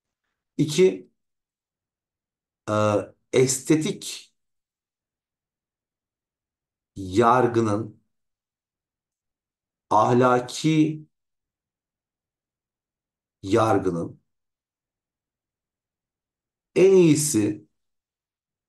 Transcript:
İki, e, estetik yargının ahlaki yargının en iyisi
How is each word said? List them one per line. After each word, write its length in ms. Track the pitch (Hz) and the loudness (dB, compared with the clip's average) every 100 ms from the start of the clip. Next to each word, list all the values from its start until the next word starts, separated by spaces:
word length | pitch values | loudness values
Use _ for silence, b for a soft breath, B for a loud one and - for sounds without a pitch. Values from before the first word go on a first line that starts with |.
| _ _ _ _ _ - | _ _ _ _ _ -6
İki, 520 | 151 160 185 - - _ _ _ _ _ _ _ _ _ _ _ _ _ _ _ - | -2 2 2 0 -12 _ _ _ _ _ _ _ _ _ _ _ _ _ _ _ -4
e, 40 | 107 107 101 - _ _ | 0 0 0 -4 _ _
estetik 1000 | 123 131 - - 156 151 - - - - _ _ _ _ _ _ _ _ _ _ _ _ _ _ _ _ _ _ _ _ _ _ _ _ _ _ 98 | 0 0 -2 -2 -2 -2 -8 -14 -16 -20 _ _ _ _ _ _ _ _ _ _ _ _ _ _ _ _ _ _ _ _ _ _ _ _ _ _ -14
yargının 1040 | 95 95 117 127 120 113 107 104 - - _ _ _ _ _ _ _ _ _ _ _ _ _ _ _ _ _ _ - | -4 0 2 2 0 0 -2 -4 -8 -16 _ _ _ _ _ _ _ _ _ _ _ _ _ _ _ _ _ _ -2
ahlaki 1160 | 104 113 123 127 123 123 - 156 156 151 151 - _ _ _ _ _ _ _ _ _ _ _ _ _ _ _ _ _ _ _ _ _ _ _ | 0 2 2 2 0 -4 -6 -2 0 0 -4 -14 _ _ _ _ _ _ _ _ _ _ _ _ _ _ _ _ _ _ _ _ _ _ _
yargının 760 | 95 110 110 101 92 85 - - _ _ _ _ _ _ _ _ _ _ _ _ _ _ _ _ _ _ _ _ _ _ _ _ _ 165 | -4 -2 0 0 -2 -6 -8 -14 _ _ _ _ _ _ _ _ _ _ _ _ _ _ _ _ _ _ _ _ _ _ _ _ _ 2
en 160 | 190 | 4
iyisi 720 | 190 170 139 - 107 104 - - _ _ _ _ _ _ _ _ _ | 6 6 4 0 -2 -2 -6 -14 _ _ _ _ _ _ _ _ _